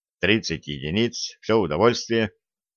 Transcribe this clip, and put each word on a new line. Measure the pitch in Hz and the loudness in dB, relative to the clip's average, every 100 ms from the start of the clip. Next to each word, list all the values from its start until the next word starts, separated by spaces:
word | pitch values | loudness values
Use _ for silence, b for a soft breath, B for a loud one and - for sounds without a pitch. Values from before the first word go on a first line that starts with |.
| _ _ | _ _
тридцать | 92 110 90 82 - | 2 2 0 -6 -8
единиц, | 71 71 98 117 - - - | -10 -4 -2 -2 -4 -12 -10
всё | - 113 | 0 2
удовольствие, | 87 76 113 120 - 113 110 - _ _ _ | 2 2 2 2 0 0 0 -4 _ _ _